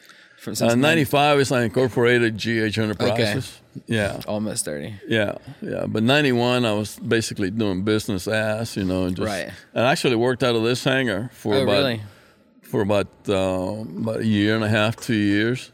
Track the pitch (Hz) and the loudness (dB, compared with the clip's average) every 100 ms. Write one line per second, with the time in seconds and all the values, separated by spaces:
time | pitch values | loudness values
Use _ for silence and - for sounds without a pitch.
0 | - - - - - 110 117 117 147 165 | -20 -20 -20 -16 -10 -2 2 4 4 2
1 | 139 147 147 143 135 131 117 127 127 127 | 2 4 4 4 2 2 2 2 0 2
2 | 120 120 117 110 113 113 110 107 110 101 | 4 4 2 0 -2 0 0 0 -2 0
3 | 104 113 110 104 98 - _ - - 113 | 0 2 0 0 -6 -14 _ -18 -4 -2
4 | 101 - - 104 107 - - 73 104 101 | 0 -4 -6 -4 -4 -4 -6 -8 -10 -12
5 | 330 113 101 - - 139 - 92 92 107 | -2 0 0 -4 -14 -14 -8 -6 -4 0
6 | 113 143 147 120 120 123 120 104 104 - | 2 4 4 2 2 2 2 0 -4 -8
7 | 131 117 113 117 92 110 107 92 104 107 | 0 0 0 -2 -2 0 0 0 0 0
8 | - 98 101 110 110 107 117 - 95 92 | 0 -4 -2 -2 -2 -4 -6 -4 -2 0
9 | 92 92 110 95 - - - 117 120 165 | -2 -2 -4 -4 -6 -12 -8 0 2 2
10 | 147 113 123 123 127 117 113 123 139 135 | 2 2 0 0 0 2 0 0 0 0
11 | 127 95 123 - 110 104 104 101 135 113 | 0 -2 -6 -8 -2 0 2 2 0 -2
12 | 104 - - _ _ _ - 131 101 104 | -8 -20 -20 _ _ _ -6 -2 2 0
13 | 95 - - 95 95 92 92 107 110 190 | 0 -8 -2 0 0 -2 -4 -8 -10 -8
14 | 113 117 110 104 104 110 107 110 107 113 | -6 -2 0 2 4 2 2 2 2 0
15 | - 110 104 101 113 131 - | -2 2 2 2 2 -2 -8